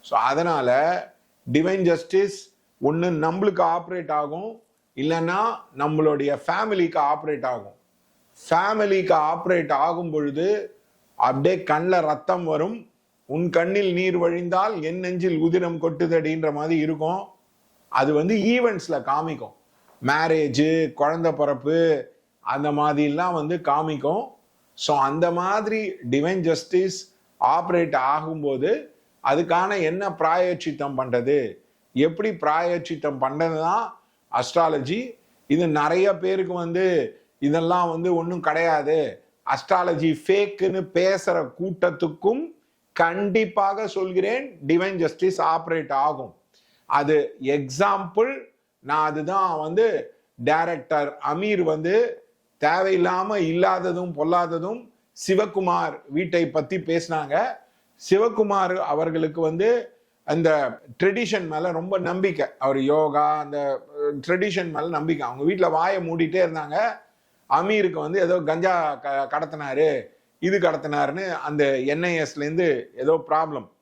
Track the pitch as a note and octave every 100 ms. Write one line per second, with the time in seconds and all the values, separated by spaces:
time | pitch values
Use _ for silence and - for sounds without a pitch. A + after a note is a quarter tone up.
0 | - A#2 A#2 C#3+ E3+ D#3 B2+ B2 D#3+ G#2+
1 | - _ _ _ - C3 E3+ F#3+ F3 E3
2 | - F#3+ G3+ G3 - _ _ _ C3+ D#3+
3 | F3+ E3 D#3+ F3 G#3 F3 E3+ E3+ E3 F3+
4 | D#3 D3+ D3 D#3+ G#3 A3+ _ _ _ -
5 | C#3+ E3 E3 F#3 A3 A3 - - D3 D#3
6 | D#3 C#3+ C#3+ C#3 - F3 A3 G3+ E3+ E3
7 | C#3+ D3 D#3 C#3+ C3 B2 G2+ _ _ _
8 | _ _ _ _ - E3 G3 A3 G#3 G3
9 | F#3 E3 D3+ E3+ F3+ F3+ D3 C#3+ D#3 E3+
10 | E3+ D#3 D3 C#3 F3+ G#3 - - _ _
11 | _ - B2 C3+ C#3+ C3+ - D3+ F3 F#3
12 | D#3 D3+ - F#3 E3+ D3+ F3 A3+ - _
13 | _ _ _ D3 F3 E3 E3+ G3 G3 F3
14 | F#3 F3 E3+ F3 F3 F#3 G#3 G3+ D#3 F3
15 | F#3 F#3 F3+ E3 E3 F3+ F3 E3+ E3 D#3+
16 | E3+ E3 D#3 D#3+ D#3 D3 D#3 E3 D#3 D#3
17 | D#3 F#3 G3+ _ _ _ _ _ _ B2
18 | C#3 D3 E3+ A3 G3 B3 A#3+ G3 - D3
19 | B2 C#3 D#3+ D3 A2 _ _ _ _ _
20 | B2 D3 D#3+ D#3+ D3 B2 D3+ D#3+ D#3 -
21 | D3 E3 E3 D3 D3 C3+ C3 E3 E3 D3
22 | - _ _ _ - C3+ D3 D3 D3 D3
23 | D3 D3 F3+ E3+ D3+ F3 - C#3+ D#3+ D3
24 | C#3 F#3 A#3 - _ _ _ - - C#3
25 | C3+ D3+ E3+ E3+ F3+ G#3 G#3 A3 G#3 F#3+
26 | A#2+ C3+ D#3 F#3+ E3 D#3+ - F3+ F#3 -
27 | - _ _ _ A#2+ D#3+ F3 F3 E3 C#3
28 | C3 D3+ D#3 D#3+ C#3+ C3+ D3 C4+ C#4+ _
29 | _ _ - D3 E3+ E3+ F#3+ G3+ D#3+ F3
30 | G3+ D#3+ E3 E3+ F3+ E3+ - C#3+ C#3+ C3
31 | B2+ B2 A#2+ D3 A#2 F2+ _ _ _ B2+
32 | D#3 E3 G#3+ F3 D3+ D#3 F3 F3 - D#3+
33 | D3+ C3+ C3 D3 E3 D#3 D#3+ G3+ A2+ -
34 | _ _ _ - B2+ E3+ E3 D3+ C3+ G3
35 | B3+ - _ _ _ D3+ F3 D3+ D3+ F3
36 | G3 F#3 F#3 F#3+ F3+ F3+ E3+ E3+ F#3 E3+
37 | A2+ - _ _ C#3+ D#3 E3 F3+ F3 E3
38 | F3 E3+ E3 F3 D3+ D#3 E3+ D#3 C#3+ D#3+
39 | C#3 F#2 _ _ - C3+ - F#3 F3+ D#3+
40 | D#3+ D#3 - G3 G3+ G3+ F#3+ F#3+ F#3 E3+
41 | F#3 G3 G3 F3 C#3 - F3+ E3+ F3 F3
42 | E3 D3+ G3 B3 E4 - _ _ _ -
43 | E3 F3+ G3+ F#3+ G#3+ - G3 G3 G#3+ F#3+
44 | F#3+ F#3 F#3+ B3 C#4 G3+ C#3 E3+ F#3+ F#3+
45 | D#3+ - F#3 F#3 D#3+ E3 E3 E3 C#3 C#3
46 | D3+ C#3+ B2+ - _ _ _ _ _ C#3+
47 | C#3+ D#3 C3+ - C3 D3 C3+ B2+ G3+ G3
48 | F#3 - A#3+ C4+ - _ _ _ C3 D3+
49 | D#3 D3+ D#3 G3 F#3 D#3+ D#3 F3 A3+ E3
50 | - - _ - A#2+ D#3+ E3+ E3 - D3+
51 | C#3+ C#3+ C#3 D3+ G#3 G3+ E3 D#3 E3 G#3
52 | A#3+ - _ _ _ _ D3 F3 F#3+ F#3+
53 | F3+ F3+ F#3+ G#3 E3 E3+ F#3+ F#3 F3+ F3
54 | F3+ D3 D#3 F3 E3+ E3 F3+ A#3 A#3+ _
55 | _ - - F#3+ - G3 F#3 F3 D#3+ D3+
56 | - C#3+ F3 F3 D#3+ D#3 C#3 F#3 E3 E3
57 | E3 E3 C#3+ D3+ A3 - _ _ _ _
58 | - F#3+ A#3 G#3+ G#3+ G3 F#3 F#3 D#3 D3
59 | E3 D#3+ D#3+ D#3 D#3+ E3 G#3 A#3+ - _
60 | _ _ - D#3 D#3+ D3+ C3 A2+ - -
61 | F#3 G3+ G#3+ G3+ E3+ D#3 F3 E3 F3 F#3+
62 | F3 F3+ G3 C#3+ - - C3+ C3+ C3+ D3+
63 | D#3 D3 D3+ D3+ C#3+ C#3+ C#3 C3+ - D3
64 | D3 D3 C3 F3+ G#3 F3+ F3 D3 D#3+ D#3+
65 | D#3 D3+ B2+ B2+ D3 F#3+ F3 D#3 F3 G3
66 | E3+ E3 E3 F3+ F3 D#3+ D3 D#3+ A3+ G#3+
67 | _ _ _ _ _ D3+ F#3 G#3+ F#3 D#3+
68 | D3+ F#3+ F3 F3+ D3+ D#3+ F#3 F3+ D#3 C#3
69 | C#3+ C#3 C3+ D3 D#3 D#3 C#3+ C3+ D#3 C#3
70 | G#2+ _ _ _ E3+ F#3+ E3 D#3+ D3+ D3
71 | C#3+ D3+ F#3+ D#3+ C#3+ D3 C#3+ C3+ C3+ D3
72 | F3 E3+ D3 D3 D3 D#3+ F3 C3 - -
73 | C3+ D#3+ E3 D#3 D#3+ C#3+ F#2+ _